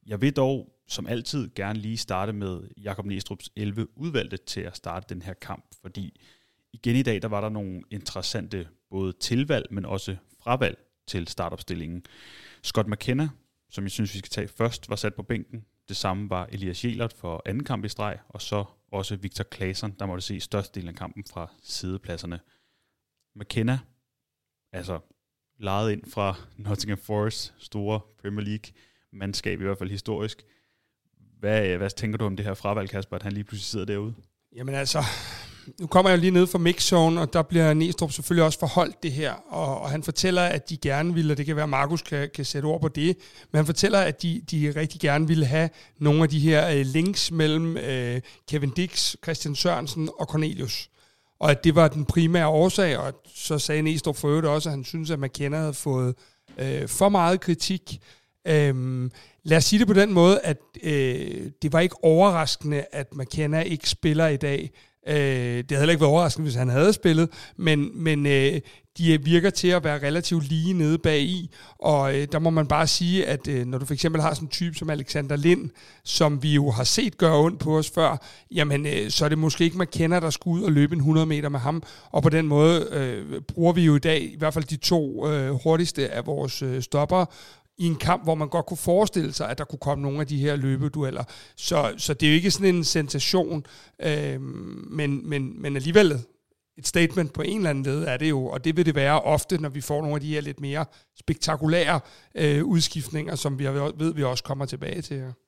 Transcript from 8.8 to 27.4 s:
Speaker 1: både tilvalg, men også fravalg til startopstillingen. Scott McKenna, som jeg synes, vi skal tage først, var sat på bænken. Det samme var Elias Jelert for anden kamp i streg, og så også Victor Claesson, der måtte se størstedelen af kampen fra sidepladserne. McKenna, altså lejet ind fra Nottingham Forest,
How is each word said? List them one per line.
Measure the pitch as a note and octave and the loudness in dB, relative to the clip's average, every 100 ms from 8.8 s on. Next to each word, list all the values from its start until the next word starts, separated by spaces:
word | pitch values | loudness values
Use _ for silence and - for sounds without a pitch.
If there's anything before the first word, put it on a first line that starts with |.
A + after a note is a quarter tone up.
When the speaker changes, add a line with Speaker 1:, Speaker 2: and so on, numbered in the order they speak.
| _ | _
Speaker 1:
både | F#2+ F#2+ F2+ | -6 -6 -6
tilvalg, | - A#2+ C#3+ C3+ - | -2 -2 0 -2 -4
men | G2 | -10
også | F#2 F#2+ - F#2 _ _ | -6 -8 -8 -12 _ _
fravalg | A#2 C3 A2 - _ _ - | -4 -2 -2 -6 _ _ -10
til | G2 E2+ | -8 -8
startopstillingen. | - F2 - - F2 D#2+ F2 - - - - - _ | -8 -8 -10 -10 -10 -8 -12 -14 -20 -20 -20 -20 _
Scott | - - G#2+ | -6 -4 -2
McKenna, | G#2+ - B2+ D#3 - _ _ _ | -4 -4 -2 -4 -8 _ _ _
som | - | -10
jeg | G2 | -8
synes, | - G2+ | -4 -6
vi | G2+ | -6
skal | - | -10
tage | - - | -10 -10
først, | - A2+ A2+ - | -4 -4 -4 -10
var | G#2 | -6
sat | G#2+ | -6
på | - | -8
bænken. | G2+ A2+ - A#2 G#2+ _ _ | -8 -8 -8 -16 -20 _ _
Det | G2 | -6
samme | G2 F#2+ G#2 | -4 -4 -4
var | F#2 - | -6 -6
Elias | - F#2+ F2 | -8 -8 -6
Jelert | B2 A#2 A#2 | -6 -6 -8
for | - F2 E2 - | -8 -10 -10 -6
anden | A2 | -8
kamp | - A#2+ | -6 -8
i | G2+ | -8
streg, | - G#2+ - _ | -8 -8 -10 _
og | - | -16
så | - G#2 G2+ _ _ | -6 -6 -6 _ _
også | G2 F#2+ G2+ | -8 -8 -8
Victor | F#2+ - F#2+ | -10 -8 -10
Claesson, | - F#2 F#2+ G#2+ G2 | -6 -8 -6 -10 -8
der | G2 | -8
måtte | F2+ | -8
se | - G2 | -8 -10
størstedelen | - G#2 F#2+ - F2 | -6 -6 -6 -12 -14
af | |
kampen | - F#2 - G2 | -12 -14 -14 -16
fra | - E2 _ | -14 -14 _
sidepladserne. | - - F2+ F#2+ - E2+ F2 E2+ _ _ _ _ _ _ _ _ _ G#2 | -14 -10 -8 -8 -10 -12 -10 -12 _ _ _ _ _ _ _ _ _ -20
McKenna, | G#2+ - A2+ C3 - _ _ _ _ _ _ _ _ | -8 -2 0 -2 -6 _ _ _ _ _ _ _ _
altså | F#2 F2 E2+ _ _ _ _ _ _ | -14 -8 -10 _ _ _ _ _ _
lejet | G#2 G2 A2 | -4 -2 -2
ind | G#2 - | -4 -8
fra | - G2 F#2 - - | -4 -4 -4 -14 -14
Nottingham | G2+ G2+ G#2+ G2+ | -8 -6 -6 -8
Forest, | - G#2+ G#2 - | -4 -4 -4 -6